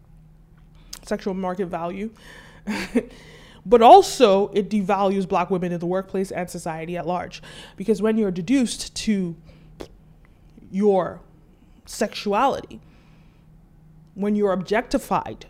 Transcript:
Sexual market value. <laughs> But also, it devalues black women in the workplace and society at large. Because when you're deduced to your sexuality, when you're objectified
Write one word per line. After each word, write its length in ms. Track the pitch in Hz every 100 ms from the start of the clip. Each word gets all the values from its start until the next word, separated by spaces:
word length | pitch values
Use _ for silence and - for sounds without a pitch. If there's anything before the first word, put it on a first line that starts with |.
| - - - - - - - - - -
Sexual 300 | - 208 202
market 320 | 185 185 180 185
value. 440 | 175 170 190 220 - - - - - -
<laughs> 40 | 208 185 240 - - - - - - 185
But 140 | 233
also, 680 | 233 381 381 - 233 196 202
it 200 | 190 185
devalues 580 | 208 185 196 202 196 180
black 240 | 190 175
women 220 | 190 175
in 80 | 170
the 60 | 170
workplace 440 | 185 190 196 190
and 200 | 190 180
society 480 | 180 175 160 160 175
at 80 | 156
large. 360 | 175 - - - - - -
Because 260 | 196 202
when 160 | 214 220
you're 120 | 208
deduced 640 | 175 170 277 233 - - -
to 380 | - 202 175 165 - - - - - - - - - - - - -
your 500 | 190 208 190 165 - - - - - - - -
sexuality, 960 | - 214 - 208 202 269 - - - - - - - - - - - - - - - -
when 220 | - 202 208
you're 160 | 202
objectified 960 | 185 175 214 240 269 - 185 - 110 -